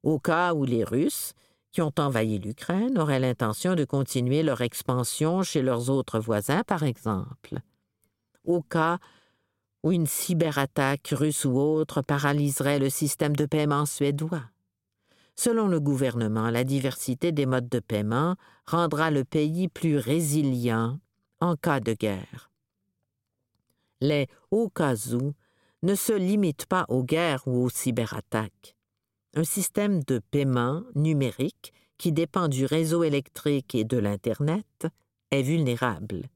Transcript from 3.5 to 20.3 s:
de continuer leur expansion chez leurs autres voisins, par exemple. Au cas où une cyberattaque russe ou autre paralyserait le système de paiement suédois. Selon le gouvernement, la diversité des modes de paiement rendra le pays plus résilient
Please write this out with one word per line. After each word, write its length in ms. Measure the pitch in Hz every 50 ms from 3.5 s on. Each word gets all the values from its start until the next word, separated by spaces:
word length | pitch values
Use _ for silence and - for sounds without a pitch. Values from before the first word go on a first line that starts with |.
| 110 - - 180 185
de 100 | 170 147
continuer 560 | - - 139 135 - - 131 123 123 135 151
leur 200 | 160 151 131 104
expansion 840 | 123 117 - - - - 127 127 120 - - - 151 160 175 190 185
chez 180 | - - 156
leurs 300 | 131 131 123 117 120 127
autres 280 | 135 135 123 - - 113
voisins, 440 | 113 117 113 104 104 - 139 185 240
par 180 | - 208 165
exemple. 800 | 151 139 117 - - 110 104 92 98 - - _ - - - - - _ _ _ _ _ _ _ _ _ _ _ _ _ _ _ _
Au 180 | - 175 175 156
cas 340 | _ - 165 160 165 175 185 - - _ _ _ _ _ _ _ _ _ _ _ _ _ _ -
où 80 | 156
une 140 | 185 175 160
cyberattaque 1040 | 143 - - - - 180 160 165 156 147 143 139 135 _ - 139 135 143 139 _ -
russe 320 | 151 127 147 156 147 - -
ou 140 | 139 123
autre 460 | 131 139 151 156 156 156 - - 151 131
paralyserait 720 | - 147 143 143 143 143 147 143 143 139 - 139 143 143
le 140 | 143 135 135
système 440 | - - 156 143 - - 160 147 147
de 120 | 143 151
paiement 400 | 143 - 156 151 147 143 143 147
suédois. 560 | 143 - - 143 139 143 143 156 160 175 156 123 113 _ _ _ _ _ _ _ _ _ _ _ _ _ _ _ _ _
Selon 320 | - - 240 233 226 214
le 120 | 196 175 160
gouvernement, 720 | 143 143 139 131 139 127 117 120 113 107 107 110 110 117
la 120 | 117 120 127
diversité 680 | 127 139 139 131 135 120 - - - 127 - - 175
des 160 | 165 147 143
modes 200 | 131 131 127 123
de 120 | 120 - 120
paiement 560 | - _ 113 104 104 107 113 127 151 175 185 - - - - _ _
rendra 420 | - - 170 170 160 151 147 160 160
le 140 | 151 139 127
pays 460 | - - 156 151 156 160 175 185 170
plus 280 | _ - - 165 147
résilient 1000 | 143 117 120 143 165 170 143